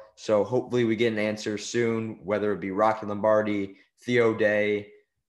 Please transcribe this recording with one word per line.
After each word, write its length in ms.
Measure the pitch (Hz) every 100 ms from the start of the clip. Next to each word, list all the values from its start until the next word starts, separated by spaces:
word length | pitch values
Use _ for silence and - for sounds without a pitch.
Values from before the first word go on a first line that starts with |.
| -
So 300 | - - 107
hopefully 400 | 98 127 - 123
we 120 | 117 110
get 160 | 117
an 60 | 107
answer 400 | 107 107 113 104
soon, 640 | - 120 117 113 110 104
whether 300 | 85 104 104
it 80 | 95
be 100 | 95
Rocky 360 | 95 110 110 104
Lombardi, 720 | 101 107 107 107 104 98 - _ _
Theo 300 | - 123 113
Day, 600 | 107 107 104 104 104 - - _ _